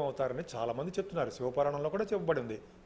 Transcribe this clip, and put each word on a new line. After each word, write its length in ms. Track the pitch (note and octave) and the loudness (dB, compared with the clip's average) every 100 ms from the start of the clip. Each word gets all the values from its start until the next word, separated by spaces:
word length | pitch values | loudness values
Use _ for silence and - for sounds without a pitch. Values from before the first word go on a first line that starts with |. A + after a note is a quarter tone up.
| C#3+ | 2
అవుతారని 380 | B2+ C3 B2 - | 2 0 0 -4
చాలామంది 380 | A#2+ A#2 A#2 E3 G3+ | -2 0 0 -2 -2
చెప్తున్నారు. 340 | F#3+ E3+ A#2 - | -2 0 0 0
శివపురాణంలో 520 | B2+ C3+ C#3+ C#3+ D3+ F#3+ | 0 2 2 2 0 0
కూడా 100 | G#3+ | 0
చెప్పబడి 280 | G3+ E3 D3 | 0 2 2
ఉంది, 140 | A#2 G#2+ - - | 0 -6 -10 -20